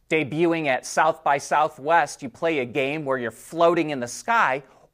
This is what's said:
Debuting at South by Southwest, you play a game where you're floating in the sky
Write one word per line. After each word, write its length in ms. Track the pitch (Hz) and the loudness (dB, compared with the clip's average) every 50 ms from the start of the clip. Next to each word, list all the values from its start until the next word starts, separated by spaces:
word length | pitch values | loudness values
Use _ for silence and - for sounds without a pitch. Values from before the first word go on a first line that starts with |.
| _ - | _ -2
Debuting 560 | 165 156 151 117 147 156 175 165 165 165 156 | 0 0 0 -2 0 2 2 2 2 2 0
at 180 | 143 127 - - | 0 0 -2 -2
South 380 | - - 185 160 160 160 - | -2 0 2 2 2 2 0
by 160 | - 151 143 139 | 0 0 0 0
Southwest, 840 | - - 185 151 156 156 - - 135 151 165 170 147 143 - - | 0 0 0 2 2 0 -2 -4 -2 2 2 2 2 0 -4 -10
you 80 | - - | -14 -14
play 300 | - - 170 165 165 143 | -8 -4 -2 -2 0 -2
a 60 | 123 | -2
game 400 | 120 107 143 131 135 147 160 151 | -2 -2 -2 -2 -2 -2 -4 -4
where 140 | 135 131 131 | -2 -2 -2
you're 120 | 120 113 | -4 -6
floating 600 | 113 - - - 170 160 170 170 175 170 156 151 | -8 -10 -14 -8 0 2 4 4 4 2 0 -2
in 100 | 147 131 | -2 -6
the 80 | 120 117 | -6 -8
sky 560 | - - - 233 233 226 190 139 131 143 - - - _ _ _ | -10 -8 -4 -2 0 2 2 2 0 -2 -6 -12 -20 _ _ _